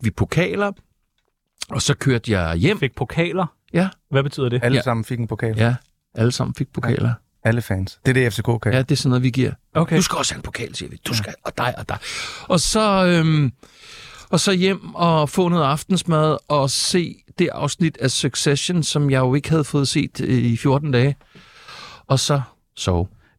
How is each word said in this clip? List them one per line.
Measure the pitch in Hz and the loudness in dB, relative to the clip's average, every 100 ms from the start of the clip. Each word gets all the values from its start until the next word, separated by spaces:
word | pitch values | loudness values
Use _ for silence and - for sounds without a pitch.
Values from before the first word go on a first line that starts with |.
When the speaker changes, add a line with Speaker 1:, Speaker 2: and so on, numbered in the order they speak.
Speaker 1:
vi | 113 | -2
pokaler, | - - - 180 - 202 196 _ _ _ _ _ _ _ _ - | -2 -2 0 0 -2 -4 -6 _ _ _ _ _ _ _ _ -6
og | - | -2
så | - | 0
kørte | 139 135 120 120 | 0 2 0 0
jeg | 98 82 85 | 0 0 2
hjem. | 139 214 | 2 2
Speaker 2:
Fik | 131 - | -4 -4
pokaler? | 131 - 170 185 170 _ _ | -6 -2 -2 -2 -4 _ _
Speaker 1:
Ja. | 170 185 - _ | 0 0 -4 _
Speaker 2:
Hvad | 135 | 0
betyder | 139 - 127 | 0 -2 0
det? | 120 | 2
Speaker 3:
Alle | 120 120 | 2 2
Speaker 1:
Ja. | |
Speaker 3:
sammen | 127 117 | 2 -4
fik | 107 120 | -4 -6
en | 117 | -4
pokal. | 107 117 110 | -4 -4 0
Speaker 1:
Ja, | 117 123 _ _ _ | 0 0 _ _ _
alle | - 117 | 0 0
sammen | - 127 | 0 -6
fik | - 135 | -4 -6
pokaler. | - 117 - 117 | -4 -2 0 0
Speaker 3:
Ja. | 117 _ _ 113 | -2 _ _ -2
Alle | 117 | -2
fans. | - 95 95 - 131 | -2 -4 -4 -2 0
Det | 131 | 2
er | |
det, | 123 | 2
F | 104 | 0
C | |
K | 113 113 | -2 0
kan. | 110 | 2
Speaker 1:
Ja, | 127 | 0
det | 131 | 2
er | 139 | 0
sådan | 135 | 2
noget, | 127 | 2
vi | 127 | 2
giver. | 123 120 - _ | 0 -2 -2 _
Speaker 2:
Okay. | 156 165 165 | -2 2 2
Speaker 1:
"Du | |
skal | 180 - | 2 -2
også | - | -4
have | - | -6
en | |
pokal," | - - 117 | -10 -10 -10
siger | - - | -10 -12
vi. | - - | -10 -6
"Du | |
Speaker 3:
Ja. | 117 | -4
Speaker 1:
skal, | 104 - | -6 -10
og | - - | -10 -4
dig, | 123 - | -4 -4
og | - | -10
dig." | - - - - - | -10 -8 -10 -10 -14
Og | - 175 | 0 0
så, | - 220 214 190 180 | 2 2 2 4 4
øhm, | 175 160 156 135 - - - - - - - - | 4 4 4 2 -2 -20 -20 -20 -20 -20 -20 -2
og | 180 | 0
så | - | 2
hjem | 185 190 196 - | 2 2 0 -8
og | - 170 160 147 | 0 2 2 2
få | - 175 | 2 2
noget | 175 | 2
aftensmad | 139 147 - 185 - 156 156 143 - | 2 0 0 -2 2 2 2 0 0
og | 147 135 | 0 0
se | - - 185 120 - _ - | 0 0 0 -2 -8 _ -2
det | 170 | -2
afsnit | - 143 - 160 - | 0 -6 0 -2 0
af | 131 | -2
Succession, | - 139 - 151 143 - 180 | 0 -2 0 0 0 0 -2
som | 143 151 143 | 0 0 2
jeg | 131 | 2
jo | 131 | 2
ikke | 143 - | 0 2
havde | 160 | 0
fået | 143 147 135 | 2 0 0
set, | 160 - - | 0 -4 -4
øh, | - 123 | 0 2
i | 120 117 | 2 2
fjorten | 143 135 156 | 2 0 2
dage. | 123 135 135 _ - - - - - - - - | 2 2 -2 _ -20 -20 -20 -20 -20 -20 -20 0
Og | 135 | 0
så | - 143 123 _ _ - | 2 -2 -2 _ _ -6
sove. | - 87 95 - _ | 0 0 0 -8 _